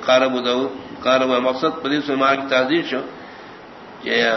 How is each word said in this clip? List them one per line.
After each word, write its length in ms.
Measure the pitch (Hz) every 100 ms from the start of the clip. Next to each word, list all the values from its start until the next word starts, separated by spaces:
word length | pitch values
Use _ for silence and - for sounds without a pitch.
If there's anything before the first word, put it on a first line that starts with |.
قال 180 | - 127
ابو 180 | 131 123
داؤد، 600 | 120 127 139 - - -
قال 200 | 127 131
ابو 180 | 131 127
مقصد 420 | 127 131 160 -
پدی 180 | 135 147 143
سما 280 | 135 135
کی 80 | 135 135
تعزیر 320 | 131 131 165 151
شو۔ 60 | 113 - - - - - - - - - -
کہ 200 | 113 117 117